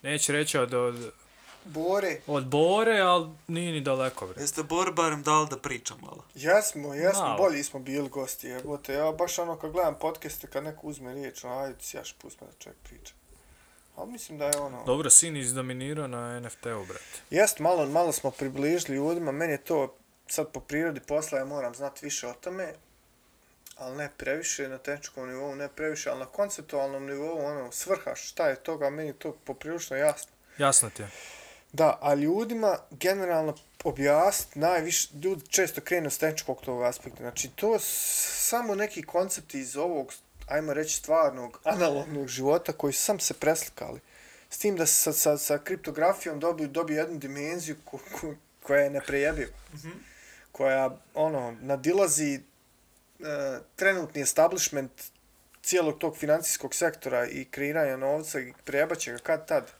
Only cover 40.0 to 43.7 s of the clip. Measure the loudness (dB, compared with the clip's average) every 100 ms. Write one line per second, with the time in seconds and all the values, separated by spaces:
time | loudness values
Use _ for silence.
40 | -4 -10 _ -18 -4 -2 0 -2 -2 -4
41 | 2 6 6 2 -10 -4 -2 2 2 2
42 | -4 -6 -4 0 2 4 2 -2 0 0
43 | 0 0 0 0 2 2 -2